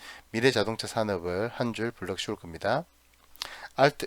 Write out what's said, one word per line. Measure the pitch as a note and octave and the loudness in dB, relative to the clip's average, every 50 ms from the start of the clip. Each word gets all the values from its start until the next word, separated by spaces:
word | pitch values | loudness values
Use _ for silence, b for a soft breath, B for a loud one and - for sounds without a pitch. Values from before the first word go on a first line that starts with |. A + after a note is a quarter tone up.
| B B B B B - | B B B B B -4
미래자동차 | - A2+ A#2+ C3+ B2 A2+ G2+ A2 A2+ - - | 0 4 4 6 6 6 2 2 0 -4 -6
산업을 | G#2+ - A#2 G#2+ G#2 G2 F2 E2 F2+ F2 F#2+ A2 A#2+ | -4 -2 0 0 0 0 -2 -2 -2 -2 0 -2 -2
한 | - - B2+ A#2 A2 | -2 -2 -2 -2 -2
줄 | - A2 A#2+ | -2 -4 -4
블럭 | - - F#2 F2+ F#2+ - | -4 -6 -6 -6 -4 -4
씌울 | - - G#2+ | -4 -6 -6
겁니다. | - - E2+ E2 D#2+ - G2 A#2+ D3+ F3 - _ _ _ _ _ _ - - - B B B B B B B B - | -6 -8 -12 -10 -4 0 0 0 0 -2 -6 _ _ _ _ _ _ -20 -20 -14 B B B B B B B B 6
Alt | C3+ D3 - - - | 6 6 6 2 -6